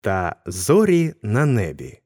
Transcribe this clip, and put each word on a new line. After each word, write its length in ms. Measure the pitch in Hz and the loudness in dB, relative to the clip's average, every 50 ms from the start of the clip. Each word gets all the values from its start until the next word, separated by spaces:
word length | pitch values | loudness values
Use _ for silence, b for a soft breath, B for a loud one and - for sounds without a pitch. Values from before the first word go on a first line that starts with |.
та 360 | _ 107 95 95 90 85 - _ _ | _ -2 -2 -2 -2 -4 -6 _ _
зорі 680 | - 90 92 92 - 147 202 220 202 180 170 165 160 - _ - | -12 -10 -8 0 2 4 4 4 4 2 2 2 0 -4 _ -6
на 240 | 107 104 123 151 | -2 0 2 2
небі? 540 | 147 131 117 95 82 73 - 64 64 - _ _ | 2 2 0 0 -2 -6 -10 -14 -16 -16 _ _